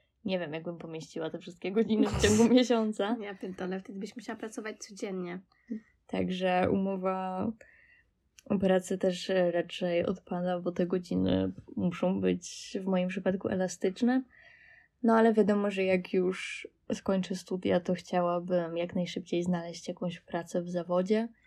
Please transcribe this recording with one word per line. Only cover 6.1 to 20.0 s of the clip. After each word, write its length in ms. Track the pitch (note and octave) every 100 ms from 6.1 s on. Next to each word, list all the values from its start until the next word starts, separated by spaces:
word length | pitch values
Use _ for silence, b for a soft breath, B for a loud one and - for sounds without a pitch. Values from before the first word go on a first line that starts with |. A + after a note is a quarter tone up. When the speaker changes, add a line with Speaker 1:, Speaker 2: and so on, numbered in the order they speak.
| F#3 F3+ F#3 F#3 F3+ F#3
Speaker 1:
umowa... 800 | G3 F#3+ F#3+ F#3 F#3+ F#3 F#3 G#3+ A3+ b b b b b _ _ _ -
o 80 | G3
pracę 380 | F#3+ F#3 F#3 F#3+
też 340 | F#3+ F3+ - F#3+ F3
raczej 540 | F3 F3 - F3+ E3+ -
odpada, 540 | F#3 - F3+ F3+ F3+
bo 120 | F3+
te 160 | F3 F3
godziny 640 | F#3 F3+ F#3 F#3 F#3 F#3+ F#3+ - -
muszą 460 | F3+ F3 F3+ G3
być 560 | F#3 F3+ - - - G3+
w 40 | F#3+
moim 220 | F#3 F3+
przypadku 400 | F#3 F#3 F#3+ -
elastyczne. 760 | F#3 F#3 - F#3+ F#3+ A#3+ C4 C4 b b b b b b _
No 100 | A3+
ale 200 | A3+ A3+
wiadomo, 380 | G#3+ G3+ G3+ G3+
że 120 | G3
jak 300 | F#3+ F#3 F3+
już 540 | F#3 F#3 F#3+ - - - _ -
skończę 420 | A3 - F#3+ F#3 F#3
studia, 440 | - F#3 G3 F3+
to 140 | F3
chciałabym 840 | F3+ - F3+ F3 F3 F3 F3+ E3+ E3+
jak 180 | F3 -
najszybciej 480 | F3 - - F3
znaleźć 440 | F3 F3 E3+ E3+ -
jakąś 320 | F#3